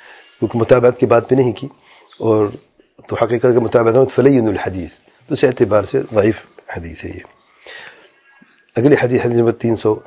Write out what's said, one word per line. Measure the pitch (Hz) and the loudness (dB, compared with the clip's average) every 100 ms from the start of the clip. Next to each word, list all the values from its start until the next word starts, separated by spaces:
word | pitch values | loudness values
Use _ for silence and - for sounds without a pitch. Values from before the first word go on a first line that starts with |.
| - - _ - | -20 -20 _ -6
کیونکہ | 113 117 | -4 0
متابعت | 110 123 123 120 | 2 4 4 2
کی | |
بات | 117 117 113 | 2 2 2
بھی | |
نہیں | 131 123 | 0 0
کی، | 104 135 _ _ _ _ - | -4 -12 _ _ _ _ -6
اور | 110 107 104 78 _ _ _ _ - | 0 0 0 -6 _ _ _ _ -8
تو | 101 | -4
حقیقت | 113 120 | -2 0
کے | 123 120 | 2 2
مطابق | 113 120 113 120 131 | 2 2 2 2 2
فلین | - 131 131 110 | 2 4 4 0
الحدیث، | 92 - 92 82 _ _ _ - | -2 -6 -8 -12 _ _ _ -10
تو | |
اس | 143 | -2
اعتبار | 131 127 110 104 | 0 0 0 0
سے | 101 135 - | -2 -6 -4
ضعیف | 107 107 104 - _ - 95 | 0 0 -2 -8 _ -16 -14
حدیث | 82 78 | -14 -14
ہے | 87 | -14
یہ۔ | 90 - _ _ _ - - - - _ _ _ _ _ _ _ | -14 -18 _ _ _ -20 -20 -20 -20 _ _ _ _ _ _ _
اگلی | - 135 139 | 0 2 2
حدیث، | 123 120 | 2 0
حدیث | 123 117 | 0 0
نمبر | 117 | 0
تین | 113 117 | 0 -2
سو | 107 110 107 | -2 -2 -4